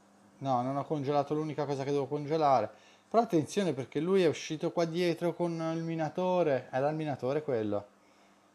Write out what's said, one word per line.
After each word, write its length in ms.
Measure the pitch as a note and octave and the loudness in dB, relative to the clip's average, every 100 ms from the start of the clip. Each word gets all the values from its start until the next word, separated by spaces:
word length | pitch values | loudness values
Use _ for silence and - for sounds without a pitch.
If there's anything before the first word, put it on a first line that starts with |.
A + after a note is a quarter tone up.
| _ _ - - | _ _ -20 -8
No, 240 | C3+ B2 | -2 0
non 140 | B2+ C#3 | 0 -4
ho 80 | |
congelato 500 | C3+ D3+ C3+ C#3+ C#3+ | -2 -2 0 0 2
l'unica 320 | D3+ D#3 C3+ C#3 | -2 -2 -4 -2
cosa 180 | C#3 | -2
che 80 | C#3 | 0
devo 140 | C#3+ C3 | -2 -2
congelare. 800 | D3 C#3+ D#3+ D3 B2+ G#2 - - - _ | -4 -2 2 4 4 2 -6 -20 -20 _
Però 140 | A3 | 0
attenzione 500 | A3+ E3 C#3 G3 F#3 | 4 2 2 0 0
perché 280 | C3+ A#2+ D3 | -2 -4 -2
lui 220 | E3+ G3 | 2 4
è 40 | E3 | 4
uscito 440 | B2+ - D#3 D#3+ | 2 -4 -4 -4
qua 140 | F3 | 0
dietro 480 | E3+ E3+ F3 E3 E3+ | -2 0 0 0 -2
con 200 | D#3 F3 E3 D#3+ | -2 -2 -2 -2
il 80 | E3 | -2
minatore. 840 | E3 E3 D3+ - F3+ F3+ D#3+ B2+ - | -4 -2 -2 -2 0 2 2 2 0
Era 200 | C3 C#3+ | 0 0
il 40 | |
minatore 480 | D#3 D#3 B2+ B2+ D3 | 0 -4 -2 -2 -2
quello. 440 | D3+ A#2 G#2+ G2+ - _ _ _ _ _ _ | 0 -2 0 -2 -6 _ _ _ _ _ _